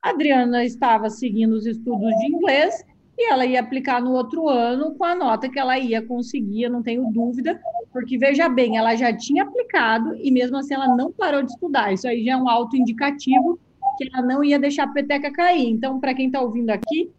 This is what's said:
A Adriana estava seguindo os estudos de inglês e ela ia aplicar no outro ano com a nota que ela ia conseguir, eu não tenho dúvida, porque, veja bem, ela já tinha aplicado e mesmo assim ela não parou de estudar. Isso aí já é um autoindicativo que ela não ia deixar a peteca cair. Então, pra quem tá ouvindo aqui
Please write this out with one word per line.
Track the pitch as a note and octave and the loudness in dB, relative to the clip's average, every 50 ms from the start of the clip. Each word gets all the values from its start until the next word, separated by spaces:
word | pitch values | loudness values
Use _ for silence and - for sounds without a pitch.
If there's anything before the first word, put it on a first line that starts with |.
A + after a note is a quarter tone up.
| - | -2
A | - | -2
Adriana | G4+ D4 D#4 D4+ C#4 C4 B3 A#3+ A#3+ A#3+ A#3+ | -2 0 2 4 4 4 4 2 2 0 0
estava | B3 - - - A#3+ A3+ A3 G#3 A3 | -2 -2 0 2 2 4 2 2 -2
seguindo | G#3+ - C4 B3 G3+ A3 A3+ A3 A3 | -6 -4 -6 -4 0 2 2 2 2
os | A3 G#3 | 0 -2
estudos | A#3 A3 A3+ - B3 A#3+ G#3+ G3 A3+ A3 A3 | -4 -6 -6 -6 -4 -4 -2 0 0 0 0
de | A3+ | 0
inglês | C#4 D#4+ E4+ E4+ F#4+ C4+ C#4 D#4 F#4+ E5+ - - _ _ _ _ _ _ - | 0 0 0 2 2 4 4 2 2 0 -4 -10 _ _ _ _ _ _ -2
e | A#4 A#4 | 0 0
ela | D4 C4 B3+ | 2 2 2
ia | B3+ B3+ B3+ | 2 2 0
aplicar | A#3+ A#3 C4+ C4 C4+ C#4 B3+ B3 | -2 -2 -6 -6 -2 -2 -2 0
no | A#3+ B3+ B3+ | 0 0 0
outro | B3+ B3 A#3+ - E4 D#4+ D#4 | 0 -2 -2 -4 -2 0 2
ano | C4+ A#3+ A#3 A#3 B3 B3+ D4 D#4+ D#4+ | 2 2 2 2 0 -2 -2 -4 -4
com | - F#4+ | -2 -2
a | E4+ F4 | -2 0
nota | F4+ F4+ B3 A3 A3 - C4 | 0 0 0 0 0 -2 -4
que | B3+ C#4 | -4 -2
ela | C4+ B3+ B3+ C4 | 0 0 0 0
ia | C4+ A#3+ A3 A3+ | 0 0 -2 -2
conseguir, | A3+ A3+ B3 A#3+ B3 A#3+ - C#4 A3+ G3 G3+ A3 A#3 | -2 -4 -6 -6 -6 -6 -4 -6 -4 -4 -2 -2 -2
eu | A#3+ | -2
não | B3 A#3+ A3+ | -2 -4 -4
tenho | A#3+ A#3 A#3+ C4 A3+ G#3+ | -4 -2 -2 -2 -2 0
dúvida, | A3+ A#3 A#3+ B3 B3 B3 D#4 F4 - - - - F5 - _ _ | 0 0 -2 -2 -2 -4 -4 -4 -6 -8 -8 -8 -8 -10 _ _
porque, | B3+ A#3 - C4 | -8 -6 -4 -2
veja | A#3 A#3+ C#4 C#4+ C4+ E4 E4 | 2 2 2 4 4 2 2
bem, | B3+ A#3+ B3+ A#3 A3 A3+ | 4 2 2 2 2 2
ela | A3 A3+ A#3 | 2 2 2
já | A3+ B3+ A#3+ A3+ | 2 2 0 0
tinha | - - - C#4 E4 G4 | -2 -2 0 2 2 2
aplicado | G4+ - B4 A#4+ A#4+ - E4+ B3 A3+ A3 A#3 A3+ D#4+ - | 0 -2 -4 -4 0 2 2 4 4 2 2 0 -2 -4
e | - - C#4 | -4 0 2
mesmo | B3+ B3 B3 B3 C4 | 2 2 2 0 -2
assim | C#4 C#4 - C#4 | -4 -4 -4 -4
ela | C4+ C4+ B3+ B3 | -2 2 2 2
não | A#3+ B3+ E4 - | 2 2 -2 -4
parou | - G#4+ F4 C#4+ C#4 C4+ | -4 -2 0 0 0 -2
de | - | -2
estudar. | - - - F4 C#4 B3+ A3 G#3 F#3+ | -6 -8 -6 -2 0 0 2 2 -2
Isso | F#3+ - B3+ | -2 -2 -2
aí | A#3 A#3+ A3 | -2 0 0
já | A#3+ B3+ | 0 0
é | |
um | C4 C4 B3+ | 0 2 2
autoindicativo | A#3 A#3 A#3+ A#3 B3+ C4 B3+ A3+ A3+ A3+ C#4+ C#4+ C#4+ C#4+ - C4+ C4 C#4 - E4+ F4 - _ _ _ _ - G5 - - | 2 2 0 0 0 0 2 2 0 -2 -2 -2 -2 -2 0 2 4 4 4 2 -2 -4 _ _ _ _ -2 -2 -2 -2
que | C4+ C4 | -8 -6
ela | B3+ C4 B3 | -4 -2 -2
não | B3 C4+ C#4 D4 | 0 0 2 2
ia | C#4+ C#4+ C#4+ | 2 4 4
deixar | C#4 C#4+ C#4+ D#4 C#4+ | 2 0 0 0 -2
a | C#4 D4 | -2 -2
peteca | C#4+ C#4+ C#4+ C#4+ C#4+ D4 D4 | -4 -2 -2 -2 -2 -2 -4
cair. | C#4+ E4 F4 F4+ F4+ E4+ C4 A#3 | -2 0 2 4 4 4 2 0
Então, | A3+ A3 A#3 C4+ C4+ C4 | 0 0 -2 -2 -4 -2
pra | C4 C4+ B3+ | -2 -2 -2
quem | C4 C4 C4 | 0 -2 -2
tá | B3+ C#4 | 0 0
ouvindo | B3+ A#3+ G#3+ A#3+ A#3+ A3 | -2 -2 -2 -2 0 0
aqui | G#3+ G3 A3 - D4+ D#4+ F4+ - - | -2 -2 -2 -2 -2 -2 -2 -4 -8